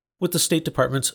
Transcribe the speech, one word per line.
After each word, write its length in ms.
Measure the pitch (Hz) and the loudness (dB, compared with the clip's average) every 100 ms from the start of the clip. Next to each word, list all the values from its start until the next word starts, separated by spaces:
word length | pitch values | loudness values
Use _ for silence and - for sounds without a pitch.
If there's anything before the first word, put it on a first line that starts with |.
| _ - | _ -6
with 120 | 175 | -2
the 60 | 165 | 0
State 280 | - 165 156 | 2 0 0
Department's 480 | - 127 135 123 | 0 0 0 -2